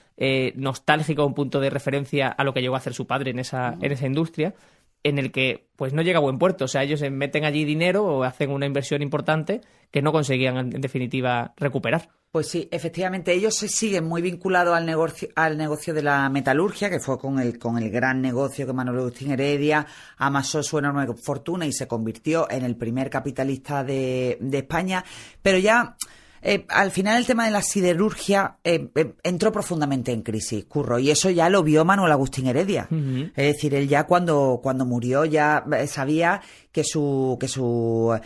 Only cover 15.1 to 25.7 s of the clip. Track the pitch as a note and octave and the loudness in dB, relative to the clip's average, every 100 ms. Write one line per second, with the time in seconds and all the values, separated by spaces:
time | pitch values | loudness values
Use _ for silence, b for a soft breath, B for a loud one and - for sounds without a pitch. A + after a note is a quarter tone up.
15.1 | - - - D#3+ D3+ D#3 D3+ - D#3 D3 | -4 -6 0 0 0 -2 -4 -4 -2 2
16.1 | C#3 C#3 C#3 C3+ C#3+ F#3+ - G3+ D#3+ - | 2 2 2 2 2 2 0 -2 -2 -2
17.1 | C3 C3+ C3+ A#2+ A#2 A#2+ A#2 A2 A#2 C3 | -4 -2 -2 -2 -2 -4 -2 -2 0 0
18.1 | C3 C3 B2 C#3 C#3 C3 C3 B2+ B2 B2+ | 0 -2 -2 -2 -4 -6 -4 -4 -2 -4
19.1 | - C#3 C3 C#3+ C#3+ D3 D3+ D3 B B | -6 -4 0 0 2 2 2 0 B B
20.1 | - C#3 C#3 C3+ D#3 C#3+ D#3 C#3+ C#3 C3 | -4 0 0 0 -2 -2 0 0 0 -2
21.1 | A#2 - - - F3 D3+ - C3 A#2 A2+ | -4 -6 -6 -4 -4 -4 -4 -4 -4 -4
22.1 | A2 D#3 E3 - B2+ B2 A#2+ A#2 B2+ C3 | -4 0 0 0 -2 -4 -4 -4 -4 -2
23.1 | C3+ C#3+ C3 C3+ C3+ - C#3+ C3 C3+ C3 | -4 -4 -4 -4 -4 -4 -4 -2 -2 -2
24.1 | B2+ B2+ - C3+ C#3 C3+ E3+ F#3 F#3 B | 0 -2 -2 -2 -4 -2 -2 0 -2 B
25.1 | B B B G3 F#3 G3+ | B B B 2 4 4